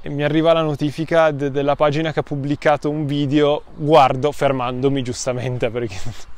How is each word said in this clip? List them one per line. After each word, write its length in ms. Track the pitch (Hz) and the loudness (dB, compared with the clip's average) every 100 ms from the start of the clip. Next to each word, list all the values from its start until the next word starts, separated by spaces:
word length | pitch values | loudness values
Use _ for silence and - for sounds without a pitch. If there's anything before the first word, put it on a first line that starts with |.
e 80 | 156 | -8
mi 140 | 143 | -2
arriva 300 | 147 156 160 | 0 2 4
la 80 | 165 | 4
notifica 680 | 156 143 147 139 160 165 160 | 2 0 -2 -4 0 2 2
de-, 200 | 143 143 | 2 -4
della 260 | 135 143 143 | -2 0 2
pagina 340 | 151 143 160 | 2 0 -2
che 100 | 151 | -4
ha 20 | |
pubblicato 640 | 143 147 139 147 156 147 151 | -4 -6 -4 -2 0 0 -2
un 160 | 151 | -4
video, 600 | 147 143 143 151 147 151 - | -4 -2 0 2 2 0 -6
guardo 580 | - 147 156 131 135 143 | -8 4 6 6 4 -2
fermandomi 720 | 143 139 135 123 127 135 139 | 0 0 0 -4 -2 0 0
giustamente 680 | 123 117 - 123 123 123 123 | -4 -6 -4 -4 -4 -2 -2
perché 280 | 117 120 - - 107 - | -2 -6 -4 -4 -4 -12